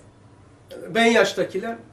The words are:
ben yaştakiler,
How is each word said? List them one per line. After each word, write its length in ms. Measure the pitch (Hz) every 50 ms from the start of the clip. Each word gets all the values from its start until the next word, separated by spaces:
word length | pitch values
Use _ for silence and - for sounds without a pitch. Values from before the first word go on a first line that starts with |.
| - - - _ - - - - - - - - _ - - - - 180
ben 160 | 170 226 233
yaştakiler, 720 | 233 233 214 190 - - 196 175 - - 185 220 226 233 - - -